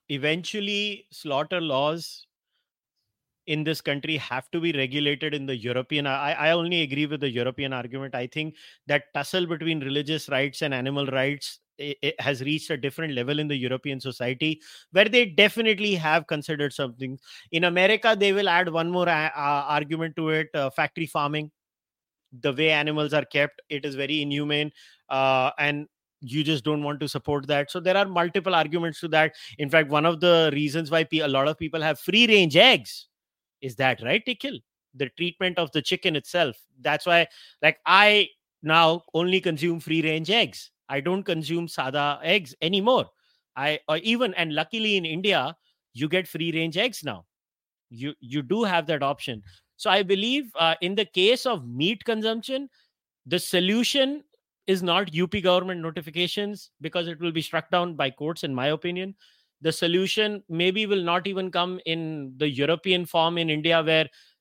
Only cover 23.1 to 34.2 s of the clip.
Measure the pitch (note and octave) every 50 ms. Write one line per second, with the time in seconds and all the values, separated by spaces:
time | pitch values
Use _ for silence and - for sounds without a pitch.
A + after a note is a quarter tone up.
23.1 | D3+ D3+ C3+ - - C#3+ C#3+ C#3+ - - - - D3+ C#3 C#3 D3 C3+ C3+ C#3 C3+
24.1 | D3+ D3+ C#3+ C#3+ C#3+ C#3+ D3 D3 D3 D3 D3+ D3+ - - - - _ _ _ -
25.1 | C3+ C3+ C3+ C3+ C3 C3 B2+ C#3 - - D3 D3 D3 D3 D3+ - _ _ _ _
26.1 | _ _ C#3+ A#2 C3 D#3 D3 D3+ D#3+ C3+ - D3+ D3+ D3 D3 C#3+ D3 C#3 D3+ C3+
27.1 | - C#3+ - - D3 C#3+ C3+ C#3 D3 C#3+ C#3+ - - F#3 E3 F#3 F#3 G3 G3+ F#3+
28.1 | F3+ F3 E3+ F3 - G3+ E3 F#3+ F3+ E3 D#3 D3+ D#3+ F3 E3+ E3 D3+ - E3+ E3
29.1 | D3+ D#3 D#3 D#3 - - - - - - D3 C#3 D#3+ D#3+ D#3 C3+ D3 D3 D3+ E3+
30.1 | E3+ D3+ F3 F3 F3 E3 D#3+ D#3 C#3 D3 D3+ D3 C3+ E3 E3 C3+ E3 D#3+ D#3+ -
31.1 | E3 D#3 D3+ C#3+ C3+ C3+ C3+ D3+ D#3 - E3 D3+ E3 D#3+ D3+ D#3 D3 - - -
32.1 | F#3+ A3+ A#3+ A3+ G#3+ G3+ F3+ D#3 C3+ E3+ A3+ C4 A#3+ D3+ A2 - - - - _
33.1 | _ _ _ _ _ _ _ _ _ _ C#3 C3 A2 A2+ C3+ C3 A#2+ - A2+ A#2+
34.1 | E3 A3+